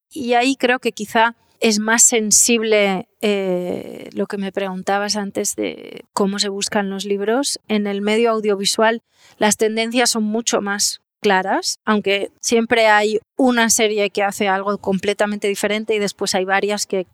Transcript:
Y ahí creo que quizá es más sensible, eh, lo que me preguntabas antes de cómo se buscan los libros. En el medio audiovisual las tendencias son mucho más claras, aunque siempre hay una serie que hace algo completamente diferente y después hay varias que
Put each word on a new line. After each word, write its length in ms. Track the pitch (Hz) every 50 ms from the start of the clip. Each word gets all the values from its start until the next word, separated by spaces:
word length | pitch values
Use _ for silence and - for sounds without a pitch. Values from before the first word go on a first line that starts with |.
| _ _
Y 220 | - 311 254 240 240
ahí 240 | 240 240 262 277
creo 240 | - - 240 247 254
que 100 | - 240 -
quizá 440 | - 214 - - 233 226 233 233 _ _ _ _ -
es 180 | - 233 214 208
más 240 | 214 220 226 240 -
sensible, 1040 | - 247 226 220 214 196 - - - 240 233 220 220 214 208 202 196 190 180 - _ _ _
eh, 880 | - 208 208 202 190 190 180 180 180 175 - - - - - - - - -
lo 120 | 208 202
que 120 | - - 202
me 120 | 196 196
preguntabas 640 | 190 202 196 190 185 185 185 - 196 202 202 208 202
antes 400 | 214 202 196 - 208 208 - -
de 480 | - - - 76 - - - - - - _ -
cómo 240 | - 208 196 196 202
se 100 | 202 208
buscan 400 | 196 202 196 - - 220 202 190
los 160 | 196 196 190
libros. 560 | 202 202 196 202 208 226 254 285 - - - _ -
En 180 | 214 214 208
el 140 | 202 202 196
medio 300 | 202 208 214 220 233 233
audiovisual 720 | 220 220 208 214 202 196 202 196 - - 220 220 226 233 - _ _ _ _ - _
las 220 | - 214 214 208 -
tendencias 500 | 226 214 220 220 226 226 226 254 240 233
son 140 | - 233 214
mucho 380 | 214 214 226 240 - - 214 202
más 400 | 202 202 208 208 - - - _ _ _ _
claras, 560 | - 208 196 185 185 190 220 311 370 - - - -
aunque 460 | - 214 208 196 196 196 196 196 - _ _
siempre 460 | - - 240 226 233 226 247 226 226
hay 320 | 220 214 208 214 214 220 208 - _ _
una 320 | - 277 247 247 240 226 226
serie 400 | 208 - 226 214 214 214 202 202
que 140 | - 214 202
hace 260 | 202 202 - 208 202
algo 300 | 190 196 196 202 202 196
completamente 680 | - - 196 185 - 208 202 - 214 208 208 208 - 208
diferente 460 | 202 - - 202 208 214 220 - 220
y 40 | 214
después 360 | 202 190 - - 202 190 -
hay 120 | 196 185
varias 400 | 185 190 196 196 202 208 202 -
que 200 | - - 190 180 -